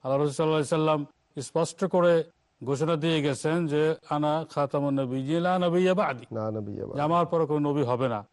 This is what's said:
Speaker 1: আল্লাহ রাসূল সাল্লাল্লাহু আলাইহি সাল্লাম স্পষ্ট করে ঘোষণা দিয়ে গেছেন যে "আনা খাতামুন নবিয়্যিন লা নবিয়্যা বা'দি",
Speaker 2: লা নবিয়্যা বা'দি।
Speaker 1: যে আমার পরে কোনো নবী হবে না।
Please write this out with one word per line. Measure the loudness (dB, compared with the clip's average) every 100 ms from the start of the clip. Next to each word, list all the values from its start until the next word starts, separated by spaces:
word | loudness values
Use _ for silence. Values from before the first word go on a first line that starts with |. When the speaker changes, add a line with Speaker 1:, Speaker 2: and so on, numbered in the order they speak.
Speaker 1:
আল্লাহ | 0 0
রাসূল | 0
সাল্লাল্লাহু | 0 0 2 0 0
আলাইহি | 2 2
সাল্লাম | -2 _ _ -12
স্পষ্ট | -6 -2 -2 -2 -2
করে | 2 4 4 2 _ _ _
ঘোষণা | -6 -2 0 0
দিয়ে | 0 0
গেছেন | 0 0 0 0 0
যে | 2 2 0 -4
"আনা | -2 0 0 -2
খাতামুন | -2 -2 0 0 0
নবিয়্যিন | -2 -4 -2 0
লা | 2 2
নবিয়্যা | 2 2 2
বা'দি", | 2 0 -4 -8
Speaker 2:
লা | -6 -4
নবিয়্যা | -4 -6 -8 -8
বা'দি। | -4
Speaker 1:
যে |
আমার | 0 2 2
পরে | 0 0
কোনো | 0 0
নবী | 0
হবে | 0 0 0
না। | -2 -8